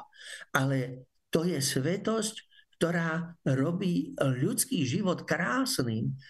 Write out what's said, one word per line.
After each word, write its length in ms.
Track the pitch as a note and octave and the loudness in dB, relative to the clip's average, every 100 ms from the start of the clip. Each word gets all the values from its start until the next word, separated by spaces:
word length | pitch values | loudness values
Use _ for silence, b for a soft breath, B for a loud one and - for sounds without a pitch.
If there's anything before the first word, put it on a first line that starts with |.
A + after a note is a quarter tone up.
| - B B B B | -18 B B B B
Ale 560 | C#3+ C3+ C3+ B2+ C3 - _ - | 0 2 0 -2 -8 -16 _ -2
to 160 | E3 F3 | 0 2
je 160 | D3 | 0
svetosť, 720 | C3+ C#3 C#3+ G3+ - A3 G#3+ - - b b - | 0 0 0 0 0 -2 -2 -6 -18 b b -2
ktorá 560 | E3 E3+ E3 D#3+ E3+ - - | 0 0 0 -2 -4 -4 0
robí 640 | C3 D3 F3+ F#3 F3 - - | 2 2 0 0 0 -2 0
ľudský 640 | C#3 B2+ E3+ C4 - F3 | 2 4 2 2 0 0
život 400 | B2 F3 F#3 C#3+ | 0 2 0 0
krásnym. 960 | - D#3+ F#3+ B3 B3+ - A#2 A2 C#3 C3+ | -2 0 0 0 0 0 0 0 -2 -4